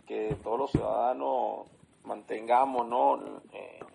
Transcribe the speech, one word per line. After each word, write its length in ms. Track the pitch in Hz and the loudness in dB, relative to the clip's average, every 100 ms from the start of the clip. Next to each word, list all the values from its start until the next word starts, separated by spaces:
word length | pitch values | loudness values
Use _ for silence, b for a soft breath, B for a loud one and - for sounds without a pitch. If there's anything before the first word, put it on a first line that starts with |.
| - | -8
que 280 | 110 107 104 | -4 -2 -2
todos 160 | 104 120 | -2 -2
los 140 | 139 | 0
ciudadanos 960 | - 107 110 117 131 139 131 110 101 - - - _ | 0 0 0 0 0 0 0 -2 -4 -12 -20 -20 _
mantengamos, 840 | - 107 - 113 113 123 131 127 117 | -12 -10 -8 -6 4 6 6 2 0
¿no? 320 | 123 139 131 104 - - | 4 4 4 -2 -12 -14
Eh, 260 | 98 92 82 - | -16 -16 -16 -20